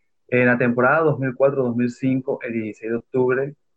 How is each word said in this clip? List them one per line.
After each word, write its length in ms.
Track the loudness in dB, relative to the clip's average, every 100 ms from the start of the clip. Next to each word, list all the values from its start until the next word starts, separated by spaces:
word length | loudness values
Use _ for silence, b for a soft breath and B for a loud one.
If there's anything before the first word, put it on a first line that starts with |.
| _ _ _
En 200 | 2 2
la 100 | 2
temporada 440 | 2 2 2 4
dos 180 | 2 0
mil 160 | -4 0
cuatro 280 | 0 2
dos 120 | -2 0
mil 160 | -2
cinco, 480 | -2 -2 -2 -2 -6
el 120 | -6
dieciséis 380 | -6 -6 -8 -6
de 60 | -6
octubre, 560 | -4 0 0 0 -2 -8 _